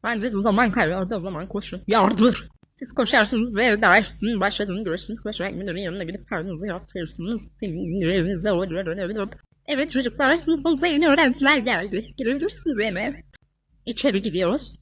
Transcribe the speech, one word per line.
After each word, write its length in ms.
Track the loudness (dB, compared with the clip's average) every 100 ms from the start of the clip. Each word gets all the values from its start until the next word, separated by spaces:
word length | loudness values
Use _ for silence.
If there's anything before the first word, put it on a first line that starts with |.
Bence 260 | -2 -2 -2
zaman 420 | 0 2 4 4
kaybı. 420 | 2 0 0 -2 -4
O 40 |
zaman 280 | -6 -8 -8
koşun. 340 | -8 -8 -10 0
Yardır. 600 | 4 4 6 4 4 -8 _ _ _
Siz 140 | -8
koşarsınız 640 | -2 2 4 4 2 0 2
ve 260 | 2 4
dersin 580 | 6 6 4 -4 -2 0
başladığını 440 | 0 0 -4 -4
görürsünüz. 360 | -4 -4 -6 -8
Koşarak 340 | -8 -6 -6
müdürün 260 | -6 -6 -6
yanına 240 | -6 -6
gidip 220 | -8 -10 -6
karnınızı 380 | -6 -6 -6 -6
yaptırırsınız. 840 | -8 -8 -8 -8 -8 -6 -6 -8 _ -8 -6 -4 -2 0 2 0 -2 0 0 -2 -4 -6 -6 -6 -4 -6 -10 _ _ -6
Evet 240 | -4 -2
çocuklar, 440 | -2 -2 0 2
sınıfınıza 520 | 2 2 0 2 2 2
yeni 220 | 4 4
öğrenciler 500 | 6 4 4 4 4
geldi. 560 | 2 -2 -2 -6 -6 -6
Girebilirsiniz 640 | -2 -2 -2 -4 -4 -2
hemen. 340 | -2 -2 -6 -8 -16 _ _ _ _ _ -10
İçeri 360 | 0 0 2
gidiyoruz. 540 | -2 0 0 0 -4 -16